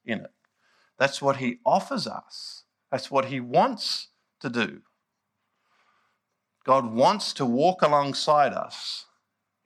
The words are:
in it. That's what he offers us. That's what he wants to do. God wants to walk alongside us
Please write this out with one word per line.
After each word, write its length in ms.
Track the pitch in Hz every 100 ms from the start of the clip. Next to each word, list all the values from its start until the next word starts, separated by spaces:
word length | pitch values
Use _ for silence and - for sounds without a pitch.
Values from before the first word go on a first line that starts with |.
| -
in 140 | 110
it. 120 | - _ _ _ _ _ _ -
That's 220 | 135 -
what 160 | 139 131
he 200 | 127 123 -
offers 400 | 185 - 262 -
us. 580 | - - - - - _ _ _
That's 180 | 127 -
what 160 | 135 123
he 140 | 135
wants 680 | 123 151 247 226 - - - _ _ _
to 80 | 135
do. 320 | 120 101 - _ _ _ _ _ _ _ _ _ _ _ _ _ _ _ _ _ _ -
God 260 | 135 117
wants 400 | 113 160 202 -
to 120 | - 127
walk 380 | 120 170 185
alongside 680 | 156 147 139 135 - 147 131
us 540 | 95 - - - - - _ _ _ _ _